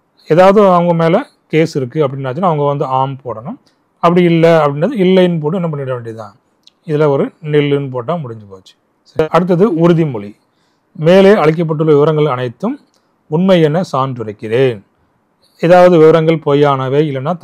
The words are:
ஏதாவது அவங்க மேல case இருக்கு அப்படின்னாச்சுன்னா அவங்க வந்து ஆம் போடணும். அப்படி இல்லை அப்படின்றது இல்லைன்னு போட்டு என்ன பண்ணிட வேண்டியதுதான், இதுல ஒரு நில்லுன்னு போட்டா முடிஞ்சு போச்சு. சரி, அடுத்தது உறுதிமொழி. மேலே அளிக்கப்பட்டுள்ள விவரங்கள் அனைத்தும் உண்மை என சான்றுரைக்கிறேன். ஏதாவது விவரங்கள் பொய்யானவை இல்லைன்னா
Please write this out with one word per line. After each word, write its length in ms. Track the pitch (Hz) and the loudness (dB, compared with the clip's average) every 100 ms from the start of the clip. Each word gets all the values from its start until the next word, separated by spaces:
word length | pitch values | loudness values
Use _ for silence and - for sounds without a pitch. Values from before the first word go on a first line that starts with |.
| _ _ - | _ _ -2
ஏதாவது 260 | 160 190 202 202 175 | 2 4 4 4 2
அவங்க 180 | 175 170 | 0 0
மேல 140 | 165 185 285 _ _ | 0 0 -2 _ _
case 220 | 156 160 151 | -2 -2 -4
இருக்கு 180 | 127 151 | -8 -4
அப்படின்னாச்சுன்னா 460 | 143 135 135 127 190 | -4 -4 -10 -4 -4
அவங்க 140 | 151 143 | -2 -2
வந்து 140 | 143 143 131 | -4 -4 -4
ஆம் 140 | 135 135 | -4 -8
போடணும். 340 | 127 107 123 262 _ _ _ _ | -12 -12 -12 -16 _ _ _ _
அப்படி 200 | 170 175 175 | -2 2 2
இல்லை 240 | 165 160 165 | 2 4 2
அப்படின்றது 340 | 147 143 180 269 | 2 -2 -4 -2
இல்லைன்னு 340 | 185 185 180 170 | 0 2 2 0
போட்டு 180 | 147 190 | -4 -6
என்ன 100 | 170 | -6
பண்ணிட 200 | 147 135 123 | -8 -8 -10
வேண்டியதுதான், 360 | 113 113 104 _ _ _ _ _ - | -12 -16 -18 _ _ _ _ _ -6
இதுல 180 | 147 151 | -2 0
ஒரு 100 | 139 233 _ 156 | 0 -4 _ -4
நில்லுன்னு 400 | 147 143 143 139 | -2 0 -2 -4
போட்டா 220 | 127 117 175 | -10 -8 -8
முடிஞ்சு 220 | 135 113 104 | -8 -14 -18
போச்சு. 240 | 95 _ _ _ _ _ | -20 _ _ _ _ _
சரி, 180 | - 156 165 | -6 -2 0
அடுத்தது 280 | 180 175 208 160 | 0 0 0 2
உறுதிமொழி. 500 | 170 170 156 120 101 - _ _ _ _ _ - | 2 2 0 -4 -12 -18 _ _ _ _ _ -4
மேலே 340 | 151 190 190 208 | 2 4 6 4
அளிக்கப்பட்டுள்ள 500 | 151 160 165 151 160 147 | 2 0 -2 -2 0 2
விவரங்கள் 380 | 147 156 151 | 2 0 -2
அனைத்தும் 420 | 127 127 117 202 285 _ _ _ _ - | -4 -6 -6 -8 -8 _ _ _ _ -8
உண்மை 260 | 156 190 180 156 | -2 2 2 2
என 120 | 156 190 | 0 -4
சான்றுரைக்கிறேன். 880 | 139 135 123 110 104 110 117 135 107 - _ _ _ _ _ _ - 165 | -4 -6 -6 -12 -12 -4 0 0 -2 -12 _ _ _ _ _ _ -6 2
ஏதாவது 280 | 180 180 175 | 6 6 6
விவரங்கள் 420 | 156 165 160 165 160 | 6 4 2 -2 0
பொய்யானவை 540 | 143 147 135 131 139 156 | 2 2 0 -2 -2 -2
இல்லைன்னா 240 | 135 131 175 | -4 -8 -6